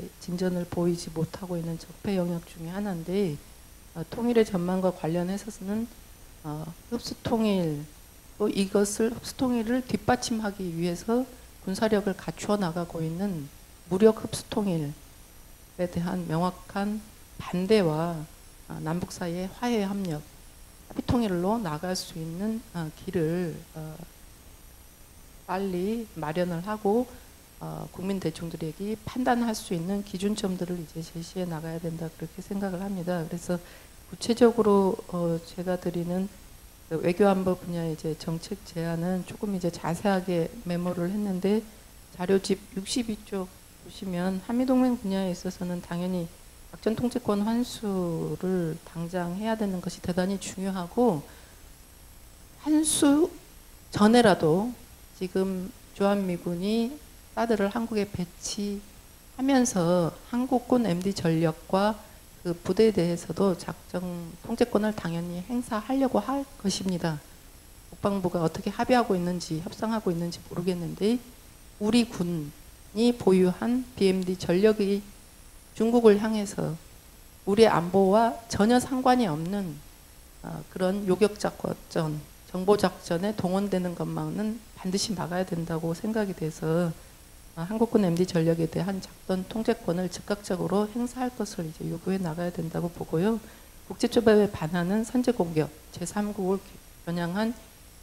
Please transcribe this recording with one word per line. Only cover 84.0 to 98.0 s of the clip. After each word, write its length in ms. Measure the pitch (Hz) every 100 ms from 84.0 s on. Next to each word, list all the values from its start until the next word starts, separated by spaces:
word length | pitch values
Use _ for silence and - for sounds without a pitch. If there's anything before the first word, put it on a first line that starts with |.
| 160 160 156 175 214 226 - -
반드시 380 | 185 196 -
막아야 320 | 175 156 180 185
된다고 480 | 170 165 160 165
생각이 400 | 170 214 220 196
돼서, 580 | 170 156 - 160 165 175 165 - - - - - -
어, 60 |
한국군 440 | 170 220 226 220 185
엠디 200 | 170 185
전력에 400 | 170 165 165 160
대한 340 | 160 180 190
작전 440 | - - - 185 185
통제권을 600 | 220 220 226 - 170 180
즉각적으로 800 | - - 208 - 180 165 196 208 240
행사할 340 | 240 254 254 247
것을 300 | 208 - 160
이제 240 | 160 160
요구해 280 | 165 185 190
나가야 340 | 175 160 175
된다고 380 | 180 160 165 170
보고요. 500 | - 165 160 208 226 - - - - -
국제조약에 640 | 190 - 254 220 208 202
반하는 520 | - 156 180 175 214
선제 300 | 226 247 247
공격, 360 | 240 170 156 147 - -
제삼 420 | - 175 208 208
국을 260 | 208 185 190 - - - - 170
겨냥한 480 | 170 170 190 220 247 - - - -